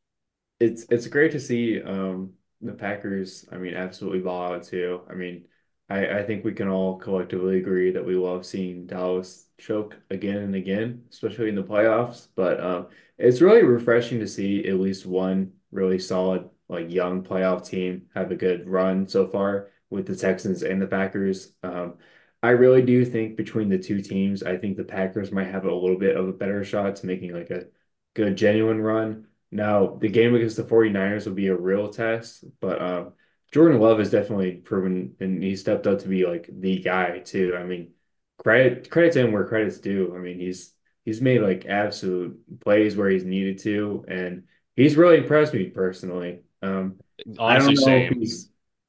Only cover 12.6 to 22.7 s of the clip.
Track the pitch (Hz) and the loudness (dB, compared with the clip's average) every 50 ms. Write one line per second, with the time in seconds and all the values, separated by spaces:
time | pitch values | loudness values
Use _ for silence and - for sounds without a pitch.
12.6 | - 90 90 87 90 - - _ _ _ _ - - 120 123 127 165 190 220 240 | -2 -4 -4 -4 -6 -10 -16 _ _ _ _ 2 4 4 6 8 8 8 10 10
13.6 | 196 135 120 117 117 - 117 120 117 - 131 117 104 95 - - 98 98 101 98 | 8 8 6 4 4 2 2 2 2 0 -4 -4 -4 -6 -6 -4 -2 0 0 0
14.6 | - - 98 92 95 98 95 - - 92 90 92 92 92 95 95 95 92 - _ | 0 0 0 0 0 -2 -2 -4 -6 -4 -2 0 0 0 0 0 -2 -4 -8 _
15.6 | _ _ - 98 95 92 92 92 92 - 95 92 92 95 92 90 - - _ _ | _ _ -6 -2 0 0 0 0 -2 -2 -2 0 0 0 0 -2 -4 -10 _ _
16.6 | _ - 87 87 82 85 87 90 87 90 92 92 92 - 98 92 92 92 92 90 | _ -12 -10 -8 -8 -4 -2 -2 -2 -2 -2 -6 -6 -4 -4 0 0 0 0 -2
17.6 | - - - 95 92 90 92 92 - _ - 98 92 90 95 82 - 92 90 85 | -4 -6 -6 -4 -4 -4 -6 -8 -12 _ -8 -6 -6 -6 -4 -2 -2 -2 -2 -2
18.6 | 87 92 92 92 92 95 92 95 95 95 - 98 95 - - 101 98 101 98 101 | -4 -4 -2 0 0 2 0 0 -2 0 0 0 0 0 0 -2 -2 -2 -2 -4
19.6 | - - _ _ _ - 95 101 95 - 95 - - 95 92 - - 98 92 85 | -6 -10 _ _ _ -10 -8 -8 -6 -6 -6 -4 -2 -2 -2 -2 -2 -4 -4 -4
20.6 | - 80 92 95 95 92 98 95 98 95 - 104 98 98 92 92 - - _ _ | -4 -4 -2 -2 -2 -2 -2 -2 -2 -2 -2 -2 -2 -2 -2 -4 -8 -18 _ _
21.6 | - 90 87 90 87 87 - - _ _ _ _ _ _ _ _ - 117 123 120 | -12 -10 -8 -8 -10 -10 -12 -16 _ _ _ _ _ _ _ _ 2 4 6 8
22.6 | 127 127 | 8 8